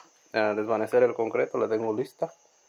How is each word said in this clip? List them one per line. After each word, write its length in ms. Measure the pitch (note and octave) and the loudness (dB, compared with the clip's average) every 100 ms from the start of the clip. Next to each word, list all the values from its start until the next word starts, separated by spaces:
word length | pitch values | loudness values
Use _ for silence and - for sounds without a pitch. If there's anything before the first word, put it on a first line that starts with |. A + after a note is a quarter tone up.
| - _ _ | -20 _ _
eh, 220 | A2+ G#2+ G#2 | -2 0 0
desvanecer 480 | G#2+ A2 G#2+ B2 | 0 -2 2 4
el 100 | B2 | 4
concreto, 440 | A#2 A2+ A#2+ C3+ C3 | 2 -2 0 -2 -2
la 100 | G#2+ | -2
tengo 260 | A2 A2+ | 0 -2
lista. 380 | G#2+ C3 - E3 - _ _ | -4 -6 -8 -10 -10 _ _